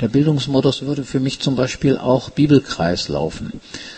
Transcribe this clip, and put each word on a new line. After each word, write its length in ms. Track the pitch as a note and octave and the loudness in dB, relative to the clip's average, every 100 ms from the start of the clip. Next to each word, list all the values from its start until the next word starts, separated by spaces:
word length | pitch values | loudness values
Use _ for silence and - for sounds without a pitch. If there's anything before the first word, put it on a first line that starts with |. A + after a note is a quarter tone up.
Der 80 | A#2 | -2
Bildungsmodus 760 | C3 D3+ D3 C#3 C3+ C3+ - | 2 2 0 0 2 2 0
würde 220 | C#3 C#3+ | -4 -6
für 160 | C3 C#3 | -4 -2
mich 200 | C3 - | -2 -2
zum 160 | D3 B2 | -2 0
Beispiel 400 | B2 - C#3+ C3 | -2 0 0 0
auch 340 | B2+ B2+ - | 2 0 0
Bibelkreis 800 | - D3 C#3 - - E2+ F2 - | 0 6 6 4 -2 -2 -2 -2
laufen. 520 | C#2+ D#2+ - - - - - - | -4 -4 -6 -12 -14 -16 -18 -18